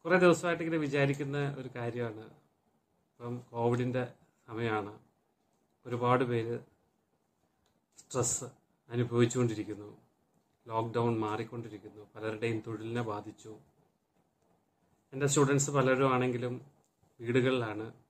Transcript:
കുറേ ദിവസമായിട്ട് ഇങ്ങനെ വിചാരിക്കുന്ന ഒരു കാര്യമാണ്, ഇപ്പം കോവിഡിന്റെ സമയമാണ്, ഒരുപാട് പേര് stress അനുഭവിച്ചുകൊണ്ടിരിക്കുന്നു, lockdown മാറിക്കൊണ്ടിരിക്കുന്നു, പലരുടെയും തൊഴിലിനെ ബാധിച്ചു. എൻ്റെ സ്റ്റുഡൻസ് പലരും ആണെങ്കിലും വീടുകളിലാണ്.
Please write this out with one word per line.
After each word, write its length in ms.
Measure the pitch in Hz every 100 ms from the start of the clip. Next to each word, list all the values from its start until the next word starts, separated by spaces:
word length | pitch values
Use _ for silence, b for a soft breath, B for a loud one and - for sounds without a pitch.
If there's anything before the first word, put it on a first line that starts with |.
കുറേ 160 | 165 180
ദിവസമായിട്ട് 400 | 180 160 175 165
ഇങ്ങനെ 160 | 165 165
വിചാരിക്കുന്ന 520 | 147 143 139 143 143 143 143 139
ഒരു 100 | 131
കാര്യമാണ്, 500 | 123 120 120 117 107 110 - _ _ _ _ _ _ _
ഇപ്പം 240 | _ 120 123 -
കോവിഡിന്റെ 520 | 117 120 123 123 127 120 - _ _ -
സമയമാണ്, 460 | 110 117 110 101 107 _ _ _ _ _ _ _ _ 123
ഒരുപാട് 340 | 120 120 127 123
പേര് 260 | 117 113 117 - _ _ _ _ _ _ _ _ _ _ _ _ -
stress 480 | _ 131 117 - 123 - _ _ _
അനുഭവിച്ചുകൊണ്ടിരിക്കുന്നു, 960 | 120 117 120 120 127 120 107 101 101 104 104 _ _ _ _ _ _ -
lockdown 440 | 113 117 117 117 113
മാറിക്കൊണ്ടിരിക്കുന്നു, 760 | 107 107 110 120 113 104 104 104 101
പലരുടെയും 440 | 110 107 107 117 107
തൊഴിലിനെ 400 | 113 107 113 120 110
ബാധിച്ചു. 420 | 104 104 - 110 107 _ _ _ _ _ _ _ _ _ _ _ _ _ _ _
എൻ്റെ 160 | 135 139
സ്റ്റുഡൻസ് 360 | 147 139 139 139 143
പലരും 320 | 131 131 135
ആണെങ്കിലും 420 | 127 127 120 123 123 - _ _ _ _ _
വീടുകളിലാണ്. 640 | 117 127 127 127 110 104 113 -